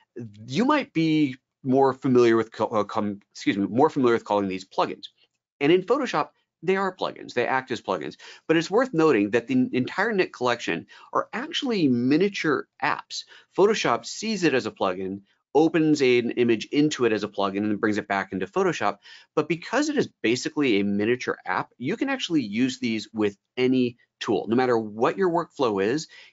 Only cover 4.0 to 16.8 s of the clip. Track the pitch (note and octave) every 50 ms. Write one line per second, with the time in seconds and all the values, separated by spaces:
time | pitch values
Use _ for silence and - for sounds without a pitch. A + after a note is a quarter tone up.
4 | B2+ A#2+ A#2 A2 - - G#2 G2+ G2+ F#2+ F#2 F#2 F#2 - - - F3+ A2+ - -
5 | - - _ _ _ _ _ _ _ _ _ _ C#3 C#3+ F3 F#3 F#3 - A#3+ D4+
6 | C4+ A#3 - D#3+ C#3+ - _ _ _ _ _ _ - E3 F#3+ G3 G3 F#3 F#3 -
7 | F#2 D#2+ - - - - - A#2+ A#2+ - B2 C3 B2+ - B2 G#2 - - F#2+ E2+
8 | C#2 D2+ - - - - - - _ - D#3+ E3+ D#3+ - F3+ A3+ C4+ C4 - D#3+
9 | D#3+ D#3 D3 G#2+ G2+ G2+ G#2 A#2+ A#2 - C3+ B2+ B2+ - - B2+ B2+ A#2+ - -
10 | G3 A#3 A3 F#3+ E3 - - - B2 B2 A#2+ A#2 - - E2+ E2 - - - -
11 | - - - - - - - G#3 C4+ E4 - - - B3+ A#3 G3 D#3+ C#3 B2 A#2+
12 | A#2+ B2+ C#3 D#3+ F#3+ G3+ G3 - - D#3+ C#3 G#2 - - _ - - D3 A2 -
13 | - _ - - - - - - - _ _ - F#3 G#3 A3 G#3 - D3+ A#2+ A#2
14 | A#2 - - - - A3 A3 F#3 F3 D#3 B2+ B2+ G#2+ A2 - - G#2+ F#2+ F2+ F#2
15 | F#2+ F#2 F#2+ G2+ - _ _ _ _ _ - C#3 D#3+ D#3+ E3 E3+ D#3 D#3 D3+ C3+
16 | C#3 B2+ B2 B2 A#2 A#2 - - A#2+ A#2 A2+ G#2 G2 - - D3